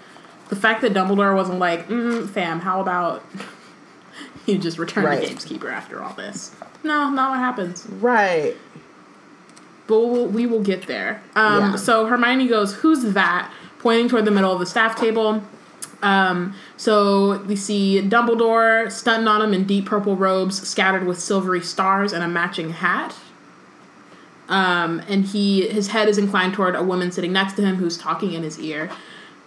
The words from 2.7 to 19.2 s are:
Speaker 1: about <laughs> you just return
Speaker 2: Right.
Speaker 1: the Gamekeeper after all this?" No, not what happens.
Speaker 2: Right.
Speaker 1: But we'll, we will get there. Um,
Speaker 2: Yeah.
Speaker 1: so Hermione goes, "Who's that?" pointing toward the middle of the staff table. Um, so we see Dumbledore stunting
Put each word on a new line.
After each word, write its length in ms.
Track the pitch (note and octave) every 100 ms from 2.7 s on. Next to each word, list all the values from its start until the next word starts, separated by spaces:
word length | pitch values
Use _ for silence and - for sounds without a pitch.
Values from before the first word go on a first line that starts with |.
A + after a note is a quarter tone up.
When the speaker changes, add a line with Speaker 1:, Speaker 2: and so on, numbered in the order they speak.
| F#3
Speaker 1:
about 420 | F#3 F3+ E3+ - - G3 - - - - -
<laughs> 580 | - - - - - -
you 120 | F#3
just 200 | E3 E3
return 280 | E3+ - E3+
Speaker 2:
Right. 160 | C#3
Speaker 1:
the 60 | -
Gamekeeper 420 | - - - B2+
after 340 | B2+ - -
all 100 | - -
this?" 360 | G3 G3+ - - - -
No, 260 | D#4 D4+ C#4+
not 200 | C#4 C4+
what 80 | C4
happens. 460 | B3+ B3 F3 F3+ -
Speaker 2:
Right. 640 | F#3+ A3+ A#3 G3+ E3+ D3 - - - - - - - - - - - - - -
Speaker 1:
But 120 | A3
we'll, 280 | A#3 A#3+ A#3
we 180 | G#3 A#3+
will 160 | A3+
get 240 | G3 F#3 -
there. 340 | A#2 G2 G#3+ -
Um, 280 | - G#3+ G#3 G3+
Speaker 2:
Yeah. 40 | G3
Speaker 1:
so 300 | - A3+ A3
Hermione 400 | A#3+ A#3+ C4 B3+
goes, 240 | A3 G3+ -
"Who's 280 | D#4+ D#4 A#3
that?" 360 | G3 F3+ F3+ - - - -
pointing 300 | A#3+ A3+ A#3+
toward 160 | B3 G#3+
the 60 |
middle 200 | G3+ F#3+
of 80 | F3+
the 60 | F3+
staff 320 | A#3+ A3+ A3+
table. 420 | A3+ A3+ A3 G#3+ G3 - - - - -
Um, 500 | G3 G3 F#3 F3+ F3+ G3 - -
so 640 | - G#3 G3+ G3 G3 G3
we 120 | G3 G3+
see 460 | G3 G#3 G3 G3
Dumbledore 880 | G3 A#3 A#3+ A3+ A3+ A3+ A3+ A3+ A3
stunting 360 | - A#3+ A3+